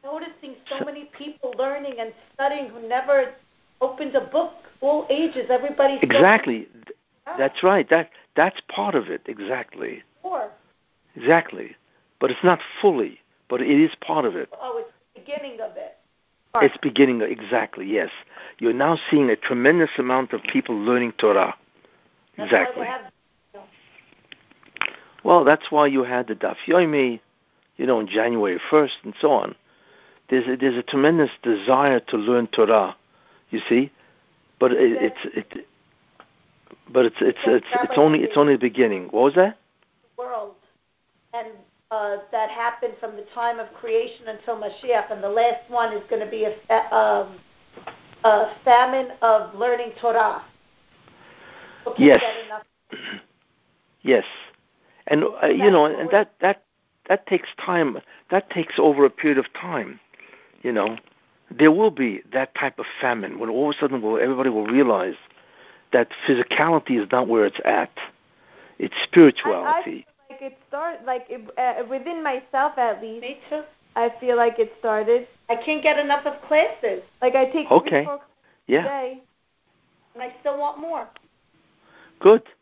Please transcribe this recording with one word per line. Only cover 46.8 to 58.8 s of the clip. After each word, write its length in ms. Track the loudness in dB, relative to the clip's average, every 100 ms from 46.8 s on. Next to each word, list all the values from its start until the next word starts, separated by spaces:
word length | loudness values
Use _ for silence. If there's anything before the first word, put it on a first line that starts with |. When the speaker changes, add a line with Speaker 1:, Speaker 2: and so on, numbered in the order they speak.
| 2
Speaker 1:
um, 420 | 2 2 0 -4 -12 _ _ _ -20 -20 -20 -20 0
a 320 | 4 4 0 -2
famine 440 | 4 6 6 0 -4 -2
of 300 | 2 2 0 -4
learning 340 | -2 -2 -6 -4
Torah. 440 | -2 0 0 -4 -14 _ _ _ _ _ _ _ -20 -20 -20 -20 -20 -14
People 160 | -10
can't 40 | 4 8
Speaker 2:
Yes. 140 | 8
Speaker 1:
get 240 | 4 -6 -12
enough. 160 | -16 -16 _ _
Speaker 2:
<clears throat> 300 | -18 -14 -16 _ _ _ _ _ _ _ _
Yes, 220 | 0 0 0 -16 -20 _ _ _ _ _ -2
and, 160 | 0
uh, 220 | 0 -2 0
you 100 | 4
Speaker 1:
That's 140 | 6
Speaker 2:
know, 80 | 6
Speaker 1:
what 80 | 4
Speaker 2:
and 160 | 0 0
Speaker 1:
we 40 |
Speaker 2:
that, 200 | 2 0 _
that, 220 | -2 -2 _ _ _ _ -2
that 160 | -2 0
takes 240 | -4 -4 -12
time. 360 | -4 -2 -2 -4 _ -20 _
That 180 | -2 -2
takes 280 | -8 -4
over 260 | 2